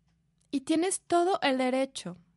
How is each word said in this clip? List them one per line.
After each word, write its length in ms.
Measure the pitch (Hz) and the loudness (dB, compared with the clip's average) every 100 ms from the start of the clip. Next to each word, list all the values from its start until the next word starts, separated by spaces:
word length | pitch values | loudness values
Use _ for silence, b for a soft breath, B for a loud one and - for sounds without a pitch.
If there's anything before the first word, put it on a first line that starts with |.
| _ _ _ _ _ | _ _ _ _ _
Y 100 | 277 | -6
tienes 400 | 262 320 370 - | -2 0 0 -4
todo 380 | - 349 349 392 | 0 2 2 2
el 160 | 277 262 | 0 0
derecho 580 | 254 262 269 - 175 180 _ | 0 0 -2 -6 -12 -14 _